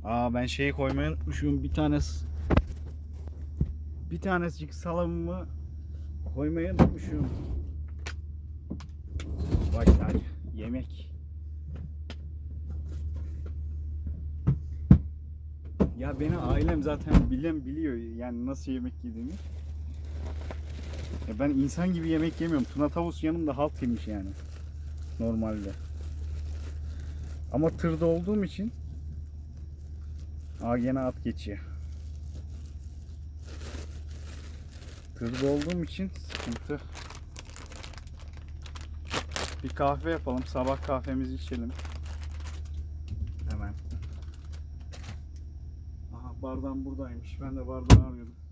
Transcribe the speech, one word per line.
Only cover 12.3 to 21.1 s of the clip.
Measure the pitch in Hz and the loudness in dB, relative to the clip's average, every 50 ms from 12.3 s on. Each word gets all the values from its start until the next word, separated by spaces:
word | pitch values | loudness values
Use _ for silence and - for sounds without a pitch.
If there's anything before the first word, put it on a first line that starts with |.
| - - - - - - - - - - - - - - - - - - - - - - - - - - 76 - - - - - - - - - - - - - - - - - - - - - - - - - - - - - - - - - - - - - - - - - - - - - - 113 | -8 -6 -6 -6 -6 -6 -6 -4 -4 -4 -4 -4 -4 -4 -2 -2 -2 -2 -4 -4 -4 -4 -4 -4 -4 -4 -4 -4 -4 -4 -4 -4 -4 -4 -2 -2 -2 -2 -4 -4 -4 2 4 4 4 4 2 -4 -4 -4 12 12 12 12 12 2 -6 -8 -10 -10 -10 -10 -10 -10 -10 -10 -10 -10 2 2 2 2 4 -2
Ya | 127 143 143 135 | -4 -4 -2 0
beni | 147 156 175 175 | 2 2 2 2
ailem | - - 139 143 151 160 170 156 139 | 4 4 4 6 6 6 4 4 4
zaten | 151 147 143 - 160 - - - - | 2 2 0 2 10 10 10 10 10
bilen | 131 127 147 165 160 156 131 | 4 2 2 2 0 0 -2
biliyor | 127 143 156 160 147 127 | -2 -2 0 0 0 0
yani | 117 117 117 113 117 120 123 120 117 120 | 0 -4 -4 -6 -6 -4 -4 -4 -2 -2
nasıl | 131 135 - - 135 | -2 -4 -4 -4 -2
yemek | 131 127 247 254 - - - | -2 -2 -2 -4 -4 -6 -8
yediğimi. | 247 220 226 240 269 339 - - - - - - - - - - - - - - - - - - - - - - - - - - - - - - - - - - - | -6 -6 -4 -6 -6 -6 -6 -6 -6 -8 -8 -6 -6 -6 -6 -6 -6 -6 -6 -6 -6 -6 -4 -4 -4 -4 -4 -6 -6 -6 -6 -6 -6 -6 -6 -6 -6 -6 -6 -6 -6